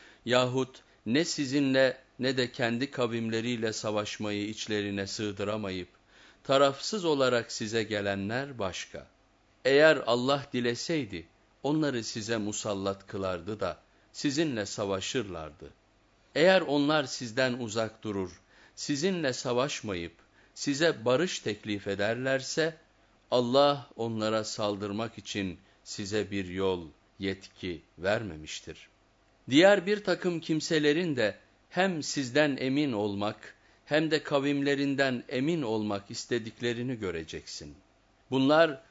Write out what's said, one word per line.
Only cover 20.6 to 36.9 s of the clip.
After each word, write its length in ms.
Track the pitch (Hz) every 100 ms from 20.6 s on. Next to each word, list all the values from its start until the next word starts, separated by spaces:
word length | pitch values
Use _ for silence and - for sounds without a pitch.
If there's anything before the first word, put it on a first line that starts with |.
| 147 139 165 113 117
barış 340 | 131 180 -
teklif 480 | - 101 107 101 101
ederlerse, 880 | 98 104 120 131 135 127 - 160 156 _ _ _ _ -
Allah 580 | 123 120 131 143 139 120 -
onlara 480 | 113 110 110 110
saldırmak 720 | 107 - 104 101 101 104 113 107
için 420 | - 104 95 82 _ _
size 480 | - - 98 107 95
bir 140 | 98 90
yol, 420 | 92 95 90 78 - _ -
yetki 640 | 95 92 - - 92 82 _ -
vermemiştir. 920 | 92 107 107 78 78 - - 78 - _ _ _ _ _ -
Diğer 360 | 139 190 202 175
bir 180 | 208
takım 360 | 196 175 180 165
kimselerin 760 | 160 156 - 160 147 151 180 127
de 220 | 107 - _ _ _
hem 340 | 180 190 165
sizden 540 | 135 147 127 135 151 135
emin 320 | 131 139 147
olmak, 640 | 107 107 98 104 113 - - _ _ -
hem 260 | 151 160
de 120 | 151
kavimlerinden 1000 | - 143 143 143 139 139 139 135 135 120 -
emin 320 | 127 143 170
olmak 500 | 120 110 107 101 -
istediklerini 880 | 113 - 120 110 - 117 117 123